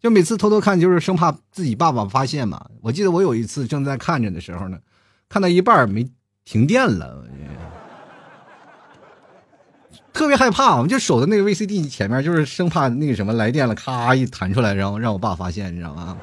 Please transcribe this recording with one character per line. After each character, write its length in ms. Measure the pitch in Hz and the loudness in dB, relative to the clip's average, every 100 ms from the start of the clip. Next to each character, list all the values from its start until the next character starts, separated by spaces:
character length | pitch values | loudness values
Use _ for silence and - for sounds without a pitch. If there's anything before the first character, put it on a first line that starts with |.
就 80 | 233 | 6
每 100 | 220 | 4
次 160 | 165 220 | 4 2
偷 140 | 208 | 2
偷 100 | 214 | 4
看， 200 | 202 185 | 4 4
就 100 | 180 | 4
是 80 | 180 | 2
生 160 | 160 | 2
怕 180 | 185 170 151 _ | 2 0 -2 _
自 120 | - | -6
己 120 | 156 110 | -4 0
爸 160 | - | 0
爸 120 | 123 | 0
发 220 | 101 131 135 | 0 0 -2
现 200 | 143 113 | -2 -4
嘛。 200 | - - 110 | -6 -16 -8
我 80 | 113 | -6
记 140 | 143 | 0
得 60 | 196 | 0
我 100 | 170 | 2
有 100 | 190 | 2
一 120 | 117 | 0
次 220 | 113 - 123 | -4 -6 -4
正 160 | 147 | -4
在 120 | 139 131 | -4 -4
看 240 | - 160 | -4 -2
着 120 | 107 | -2
的 80 | 85 | -6
时 140 | - 87 | -10 -10
候 120 | 95 | -10
呢， 100 | 92 _ _ _ _ _ | -12 _ _ _ _ _
看 120 | 202 | -2
到 60 | 185 | 2
一 160 | 175 | 2
半 140 | 185 208 | 4 4
儿 100 | 117 | 4
没， 200 | 101 127 _ _ _ | 0 -4 _ _ _
停 220 | - 107 135 | -4 0 2
电 200 | 240 247 | 4 2
了， 360 | 95 65 65 60 69 71 71 80 - - - - - - - - - - - - - - - _ - _ _ _ _ _ - _ | 0 -6 -16 -20 -18 -16 -16 -18 -18 -20 -20 -20 -20 -20 -20 -20 -20 -20 -20 -20 -20 -20 -20 _ -20 _ _ _ _ _ -20 _
特 140 | - 311 | -2 2
别 100 | 262 | 4
害 140 | 254 | 4
怕， 240 | 190 262 | 4 4
我 60 | 139 | 4
们 80 | 120 | 2
就 100 | 254 | 0
守 220 | - 120 | 2 2
在 60 | 139 | 4
那 100 | 208 | 2
个 80 | |
V 100 | 202 | 2
C 120 | 196 208 | 0 -2
D 220 | 202 147 | -4 -4
前 220 | - 101 | -4 -2
面， 100 | 127 | -2
就 100 | 147 | 0
是 120 | 170 | 0
生 240 | 143 - 175 | -2 -2 -2
怕 200 | 156 135 | 0 0
那 180 | 120 151 | 0 -2
个 80 | |
什 100 | 107 | -2
么 80 | 101 | -2
来 200 | 113 110 | 0 0
电 160 | 143 127 | 0 0
了， 80 | 110 | -2
咔 360 | - 127 120 | -6 -4 0
一 140 | 131 127 | 2 0
弹 260 | - 92 | -4 -2
出 80 | 107 | 0
来， 140 | 113 | 0
然 160 | 98 98 | 0 -2
后 80 | 104 | -2
让 140 | 117 | -4
我 60 | 98 | -2
爸 180 | 107 85 | -4 -4
发 160 | 90 | -6
现， 200 | 87 95 | -6 -8
你 60 | 87 | -8
知 60 | |
道 100 | 85 | -10
吗？ 220 | 73 87 92 | -12 -12 -14